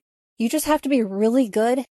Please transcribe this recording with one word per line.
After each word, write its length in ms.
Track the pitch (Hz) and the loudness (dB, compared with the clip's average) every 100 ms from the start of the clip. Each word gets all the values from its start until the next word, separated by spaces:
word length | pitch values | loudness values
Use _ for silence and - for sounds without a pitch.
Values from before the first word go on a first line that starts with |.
| _ _ _ - | _ _ _ -6
You 100 | 233 | -4
just 160 | 311 294 | -2 0
have 160 | 302 | -2
to 80 | 262 | 0
be 140 | 269 | 0
really 440 | 208 196 220 254 233 | 0 0 0 2 0
good 380 | 214 226 262 247 | 0 0 0 -4